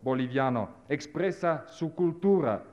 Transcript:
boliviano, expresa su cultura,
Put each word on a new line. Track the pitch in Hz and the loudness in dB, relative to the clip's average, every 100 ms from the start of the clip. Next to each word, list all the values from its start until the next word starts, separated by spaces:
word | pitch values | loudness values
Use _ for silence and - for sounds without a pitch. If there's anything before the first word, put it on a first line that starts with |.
boliviano, | 127 131 127 135 135 120 101 - - | -2 0 0 0 2 0 -2 -8 -6
expresa | 147 - 160 190 - 175 156 - | -6 -4 -2 -2 0 -2 -2 -6
su | - 160 | -8 -6
cultura, | 170 175 165 196 196 131 101 - | 0 0 2 4 4 4 0 -6